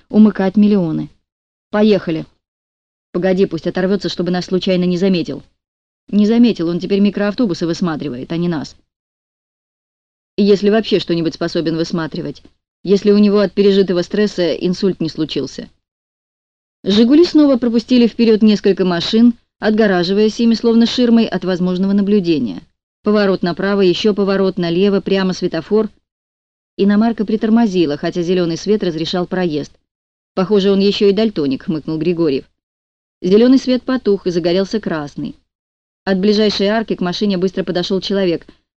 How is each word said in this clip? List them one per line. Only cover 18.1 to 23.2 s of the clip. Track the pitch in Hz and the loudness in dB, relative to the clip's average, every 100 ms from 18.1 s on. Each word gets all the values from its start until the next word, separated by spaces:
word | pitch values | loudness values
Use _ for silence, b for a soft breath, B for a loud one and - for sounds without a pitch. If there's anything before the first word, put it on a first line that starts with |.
| - 233 214 | 2 2 4
несколько | 214 208 208 185 185 | 4 4 0 0 0
машин, | 170 - 220 240 233 _ _ | -2 0 4 4 2 _ _
отгораживаясь | 208 214 214 180 175 196 214 208 | -2 2 2 2 0 0 0 0
ими | 233 | 0
словно | 226 233 226 226 | 0 2 2 2
ширмой | - 240 226 220 | 2 2 2 2
от | 180 | -2
возможного | 180 180 180 180 196 | -4 -2 -2 -2 0
наблюдения. | 202 196 208 170 156 120 87 - _ _ _ | 0 2 0 0 -2 -2 -8 -16 _ _ _
Поворот | - 208 | -2 0